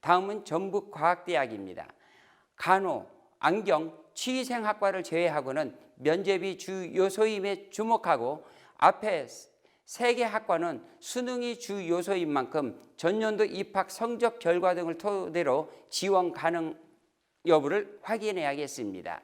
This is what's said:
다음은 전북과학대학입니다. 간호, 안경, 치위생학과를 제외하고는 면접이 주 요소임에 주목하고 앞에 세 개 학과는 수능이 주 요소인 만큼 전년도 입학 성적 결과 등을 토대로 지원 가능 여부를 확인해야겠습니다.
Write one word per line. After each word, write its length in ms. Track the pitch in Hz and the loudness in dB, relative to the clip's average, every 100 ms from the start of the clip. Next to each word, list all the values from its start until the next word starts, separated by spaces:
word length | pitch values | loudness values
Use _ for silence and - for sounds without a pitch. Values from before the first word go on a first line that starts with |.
다음은 420 | 151 180 196 208 - | 4 2 2 -8 -4
전북과학대학입니다. 1400 | 156 196 196 196 - 160 175 180 165 127 110 95 87 82 - _ _ _ _ _ _ | -4 -2 -4 -6 0 2 2 0 0 0 -4 -12 -12 -14 -18 _ _ _ _ _ _
간호, 520 | - 190 190 131 - - _ _ | 4 4 4 -2 -6 -20 _ _
안경, 580 | 147 196 196 156 160 - - | 2 2 2 2 0 -10 -18
치위생학과를 920 | - - 254 254 240 214 208 202 190 | -8 -4 -2 -2 -4 -2 0 0 0
제외하고는 760 | 175 165 175 151 131 135 139 - - _ | -2 0 2 0 -2 -4 -4 -8 -20 _
면접이 640 | 135 170 196 190 190 180 | 0 2 2 0 0 -8
주 360 | - 190 175 - | -8 -8 -4 2
요소임에 760 | 190 190 220 208 196 190 - | 2 4 0 2 -2 -4 -8
주목하고 760 | - 220 226 202 143 120 151 - - - _ | -6 0 0 2 0 0 -4 -12 -20 -20 _
앞에 500 | 160 185 214 175 120 - - _ _ _ _ | 4 4 -2 -2 -4 -14 -20 _ _ _ _
세 300 | - 240 240 | -2 0 2
개 80 | |
학과는 600 | 233 208 220 170 170 135 - - | 0 -2 0 0 0 -6 -12 -20
수능이 600 | - 247 247 247 240 233 | -8 -6 -4 -4 -4 -6
주 280 | - 202 170 | -8 -6 -2
요소인 440 | 175 175 190 160 | -2 0 -2 2
만큼 500 | 143 127 156 131 - - - | 0 0 -2 -4 -8 -20 -2
전년도 480 | 160 214 220 208 214 | 0 2 0 2 0
입학 460 | 185 - 196 180 | 0 -4 -2 -2
성적 480 | - 233 240 233 240 | -4 -4 0 0 0
결과 340 | 170 175 180 | 0 4 4
등을 240 | 180 165 165 | 2 -2 -4
토대로 760 | 202 202 180 165 151 135 151 - - | -2 -2 -2 0 2 2 0 -12 -10
지원 420 | - 185 190 180 | -4 2 4 2
가능 440 | 170 160 170 160 165 - _ _ _ _ _ 170 | 0 0 0 -4 -8 -18 _ _ _ _ _ 4
여부를 540 | 160 143 196 202 - | 4 6 0 -2 -12
확인해야겠습니다. 1200 | - 220 214 185 147 139 139 - 107 92 87 82 | -6 -4 -2 -2 -2 -2 -6 -6 -8 -8 -10 -12